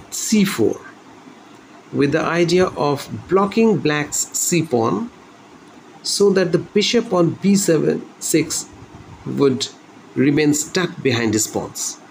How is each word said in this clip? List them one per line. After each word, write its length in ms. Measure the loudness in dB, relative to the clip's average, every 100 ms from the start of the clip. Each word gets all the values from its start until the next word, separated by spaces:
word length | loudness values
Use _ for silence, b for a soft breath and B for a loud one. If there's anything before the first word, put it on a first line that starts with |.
| -14
c 340 | -10 0 2 2
four 340 | 2 0 -2 -8 -20 -20 -20 -20 -20 -20 -20 -20 -20 -8
with 200 | -2 0
the 100 | 0
idea 460 | 0 0 2 2 0 0 -2
of 200 | -2 -6 -12 -2
blocking 500 | 0 2 2 2 2
black's 520 | 0 -2 -4 -6 -6 -6
c 240 | -2 -2
pawn 460 | 0 0 0 -2 -4 -12 -20 -20 -20 -20 -20 -20 -20 -14
so 260 | -8 2 2
that 220 | 4 2
the 80 | 0
bishop 520 | 0 0 2 0 0
on 200 | 2 2 2
b 140 | 2 2
seven 500 | 4 2 2 -2 -6 -10
six 500 | -2 0 0 -4 -8 -16 -20 -20 -20 -16 -8
would 420 | 0 2 2 -4 -10 -20 -20 -10 0
remain 380 | 2 4 2
stuck 480 | 0 -2 -4 -4 -4
behind 320 | -2 0 0
his 140 | 0 -2
pawns. 520 | -4 -8 -8 -10 -12 -16